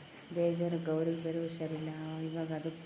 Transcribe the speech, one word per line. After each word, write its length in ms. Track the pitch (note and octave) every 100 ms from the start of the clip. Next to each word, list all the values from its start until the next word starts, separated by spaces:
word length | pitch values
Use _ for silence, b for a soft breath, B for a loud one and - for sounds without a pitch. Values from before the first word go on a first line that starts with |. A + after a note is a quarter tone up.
| - - - E3+
ಬೇಜಾರು, 420 | E3+ E3+ E3+ E3+ D#3+
ಗೌರಿಗೆ 320 | D#3 D#3+ E3 E3
ಬೇರೆ 120 | E3 E3
ಹುಷಾರಿಲ್ಲ, 460 | E3 D#3 D#3 D#3 D#3 D#3 D#3 D#3+
ಇವಾಗ 240 | E3 D#3+ D#3
ಅದಕ್ಕೆ 220 | D#3+ E3